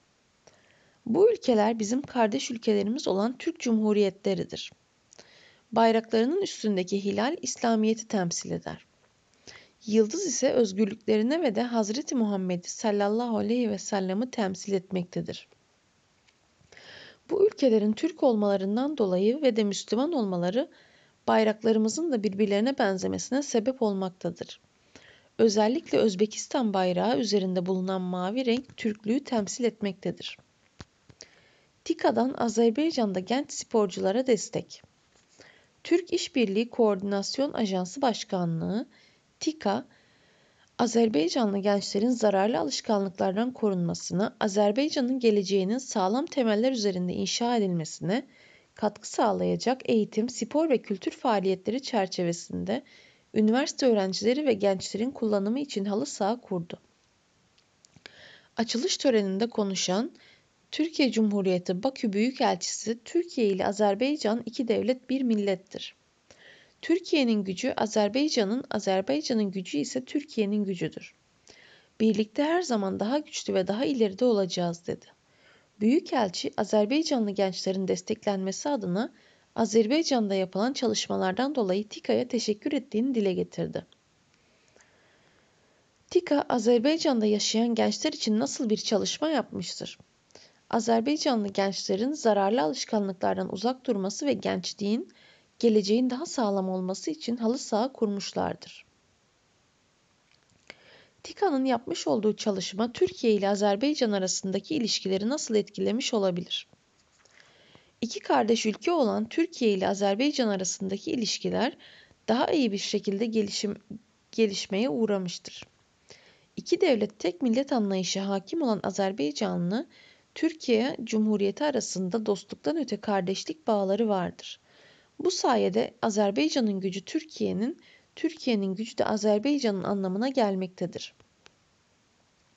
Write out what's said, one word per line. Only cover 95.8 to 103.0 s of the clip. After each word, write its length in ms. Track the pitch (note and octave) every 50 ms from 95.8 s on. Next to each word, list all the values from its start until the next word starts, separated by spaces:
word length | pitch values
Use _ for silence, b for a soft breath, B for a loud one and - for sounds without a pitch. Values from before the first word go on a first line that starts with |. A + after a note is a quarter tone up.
| F#3+ G3 G#3+ A#3+ B3+ B3+
daha 160 | B3 C4 E4+
sağlam 420 | - - C#4 A3+ G3+ G3 G3 F#3+ F#3
olması 420 | F#3 F#3 F#3 F#3 G3 - - E4
için 260 | D4+ - - A#3 A#3+
halı 220 | A#3 A3+ A3 B3 C#4+
saha 340 | - - A3+ G3+ A#3+ C#4
kurmuşlardır. 920 | - - A#3 G#3 G3+ G3 - - - F#3+ - - - - - - - - - _ _ _ _ _ _ _ _ _ _ _ _ _ _ _ _ _ _ _ _ _ _ _ _ _ _ _ _ _ _ _ _ _ _ _ _ B B B B B B B B B B B
tika'nın 420 | B - - - G4+ F#4 C#4+ C4 C4
yapmış 420 | C4 B3+ A#3+ - F4+ E4+ - -
olduğu 300 | D#4+ C#4 A3+ G3 G#3+ G#3
çalışma 560 | - - G#3+ G3 F#3+ F3 - F#3+ F#3+ A#3 B3
Türkiye 400 | B3 -